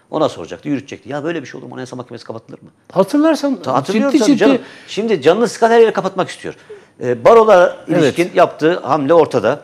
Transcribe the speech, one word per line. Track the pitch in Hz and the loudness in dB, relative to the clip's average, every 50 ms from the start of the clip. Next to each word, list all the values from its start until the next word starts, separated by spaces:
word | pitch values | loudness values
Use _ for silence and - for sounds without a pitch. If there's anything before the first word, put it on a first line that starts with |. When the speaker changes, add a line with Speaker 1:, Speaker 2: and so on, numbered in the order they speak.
| _ - | _ -8
Speaker 1:
Ona | 151 156 151 120 | -4 -2 -2 -2
soracaktı, | - 95 85 78 90 87 - 147 | -4 -6 -14 -14 -14 -12 -8 -8
yürütecekti. | 143 123 - - 104 - - 117 | -8 -8 -8 -12 -18 -18 -14 -12
Ya | 139 147 135 | -10 -8 -8
böyle | 165 170 160 | -8 -8 -10
bir | 127 | -10
şey | - - - | -14 -16 -18
olur | - | -18
mu? | 127 123 | -16 -16
Anayasa | 127 131 - 131 | -16 -16 -14 -14
Mahkemesi | 127 120 - 120 113 - | -16 -16 -16 -18 -18 -16
kapatılır | - 113 113 - - - - | -16 -16 -16 -18 -20 -20 -20
mı? | - - _ _ _ _ | -20 -20 _ _ _ _
Speaker 2:
Hatırlarsan | - 180 190 - - 294 302 330 302 - 285 285 254 180 | -2 -2 -2 0 0 0 0 0 0 -2 -2 -4 -6 -6
Speaker 1:
Ta-, | 165 131 131 | -4 -4 -4
hatırlıyorum | 131 139 - 196 226 277 277 | -2 -2 -2 -2 -2 0 0
Speaker 2:
ciddi | 294 285 - | 0 2 2
Speaker 1:
tabii | 294 269 | 2 2
Speaker 2:
ciddi | 208 | 2
Speaker 1:
canım. | 190 277 269 240 - - - - - | 2 2 2 0 -4 -10 -20 -20 -20
Şimdi | - - 196 220 226 208 156 | -12 -8 -6 -4 -2 -2 0
canını | 123 156 180 220 240 | 2 2 2 2 0
sıkan | 190 - - 233 226 | -2 -2 0 0 2
her | 233 233 | 4 4
yeri | 226 214 208 | 4 4 2
kapatmak | 202 170 190 - 185 170 - | -2 -4 -4 -4 -6 -6 -6
istiyor. | - - - 80 - - _ - - - _ _ _ - 120 | -8 -14 -14 -14 -14 -16 _ -20 -20 -20 _ _ _ -8 -6
E, | 123 123 113 117 | -4 -2 2 4
Barolar | 180 226 226 214 220 196 180 175 - - - - - | 6 6 6 6 6 6 6 4 4 0 -4 -6 -2
Speaker 2:
Evet. | 160 175 156 | 0 2 2
Speaker 1:
ilişkin | 127 - 165 175 190 - | 0 0 -2 -4 0 2
yaptığı | 185 165 - - - 147 160 - - | 2 2 2 0 0 -2 0 0 -2
hamle | - 120 147 156 135 139 170 | -2 -2 -2 -2 0 2 4
ortada. | 165 147 - - 120 98 113 147 - | 4 4 2 0 -2 0 -2 -2 -4